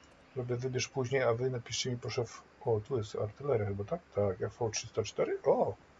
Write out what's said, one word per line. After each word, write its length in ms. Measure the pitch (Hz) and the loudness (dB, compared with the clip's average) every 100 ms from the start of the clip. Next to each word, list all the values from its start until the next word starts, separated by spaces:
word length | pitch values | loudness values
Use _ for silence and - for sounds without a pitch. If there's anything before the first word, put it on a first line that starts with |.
| - - - 131 | -20 -20 -14 -6
robię 200 | 123 120 | -2 -2
wybierz 320 | 127 123 - | 0 -2 -2
później, 340 | 139 123 135 | -2 2 4
a 120 | 120 | 4
wy 160 | 117 131 | 4 2
napiszcie 400 | 127 - - 131 | -2 -4 -4 -2
mi 60 | 120 | -2
proszę 280 | 120 107 | -4 -2
w, 180 | 117 - - - | -2 -4 -20 -6
o, 160 | 123 110 | 0 0
tu 180 | 104 131 | 2 -2
jest 180 | 104 - | -2 -2
artyleria 500 | 107 - 143 120 101 | -4 -4 0 2 2
chyba, 180 | 101 | -2
tak? 160 | 101 170 - | -4 -6 -4
Tak, 280 | - 104 92 | 0 2 2
F 200 | 107 - | -4 -2
O 80 | 117 | -2
trzysta 320 | - 113 - | -2 -6 -4
cztery. 360 | 104 - - 392 | -2 0 0 2
O! 300 | - 220 131 98 - | 4 4 4 -2 -10